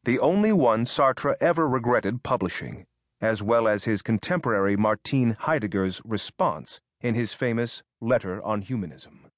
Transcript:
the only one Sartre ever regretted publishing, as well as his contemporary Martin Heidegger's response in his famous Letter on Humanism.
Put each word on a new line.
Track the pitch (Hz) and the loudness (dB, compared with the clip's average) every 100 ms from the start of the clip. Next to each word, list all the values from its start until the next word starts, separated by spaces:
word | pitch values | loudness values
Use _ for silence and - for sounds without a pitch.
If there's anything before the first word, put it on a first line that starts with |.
the | - 120 | 0 2
only | 127 196 214 | 2 4 4
one | 202 123 110 123 | 4 4 4 0
Sartre | - 135 127 143 - | 2 2 2 -2 0
ever | 160 165 156 | 0 2 0
regretted | 127 117 120 98 123 | 0 2 2 0 -4
publishing, | - 123 92 - 64 - - _ _ _ | -2 -2 -2 -4 -10 -12 -18 _ _ _
as | 110 107 | -2 -2
well | 101 117 113 | 2 2 4
as | 104 | 2
his | 113 104 | 0 -2
contemporary | - 110 - 95 123 104 98 101 | 0 -2 0 -2 0 0 2 2
Martin | 107 107 - 139 120 110 | 2 0 0 2 2 0
Heidegger's | - 156 107 98 95 90 | -2 -2 0 -2 -2 -4
response | 113 107 - - 180 78 64 - _ _ | -6 -6 -6 -2 -4 -2 -12 -18 _ _
in | 123 | -4
his | 117 113 | -2 -4
famous | - 127 117 120 - _ _ | -4 -2 -2 -4 -8 _ _
Letter | 117 120 98 95 | 0 0 0 -6
on | - 104 | -4 -4
Humanism. | 95 127 87 69 - - - | -4 -6 -6 -12 -20 -20 -20